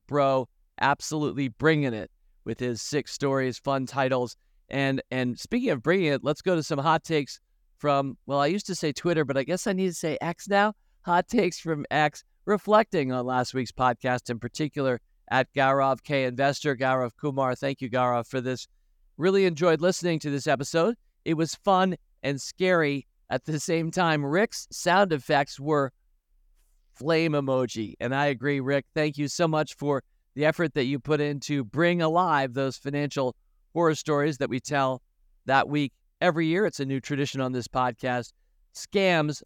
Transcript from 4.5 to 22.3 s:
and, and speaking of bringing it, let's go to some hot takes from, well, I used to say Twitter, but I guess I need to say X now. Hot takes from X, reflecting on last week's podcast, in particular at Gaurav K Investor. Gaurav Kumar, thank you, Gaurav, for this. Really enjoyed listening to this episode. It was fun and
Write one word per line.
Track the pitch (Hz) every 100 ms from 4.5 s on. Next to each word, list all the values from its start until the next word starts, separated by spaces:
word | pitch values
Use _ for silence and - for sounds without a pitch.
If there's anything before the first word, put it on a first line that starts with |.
| _ _
and, | 135 135 135 -
and | 127 123 120
speaking | - 240 254
of | 143
bringing | 131 190 165
it, | 139
let's | - 151
go | - 175
to |
some | 147 147
hot | 147 160
takes | - 160 143 - _ _ _ _
from, | 143 139 139 - -
well, | 139
I | 143
used | 196 -
to |
say | 180 160
Twitter, | 139 175 165 139
but | 135
I |
guess | 127 180 -
I |
need | 185 190
to |
say | 165 165 147
X | 160 170 -
now. | 202 208 214 _ _
Hot | - 175 185
takes | 240 185 -
from | 160 151 -
X, | 147 151 - _ _ -
reflecting | 202 - 214 220 180 131
on | 127 123
last | 127 123
week's | 131 120
podcast, | - 127 120 131 123 -
in | 117
particular | 123 - 151 147 135 123 _ _ -
at | 127 131
Gaurav | - 135 139 135 131
K | - 143 131
Investor. | 123 139 143 151 127
Gaurav | 131 131 123 -
Kumar, | 151 135 131 123
thank | 139 139
you, | 131
Gaurav, | 123 123 120 117
for | 131
this. | 123 127 - _ _ _ _ -
Really | 165 196 190
enjoyed | 156 175 160
listening | 175 180 175 160
to | 151
this | 139 139
episode. | 135 147 165 175 233 _ _
It | - 160
was | 160 -
fun | - 185 190 175 _ _
and | -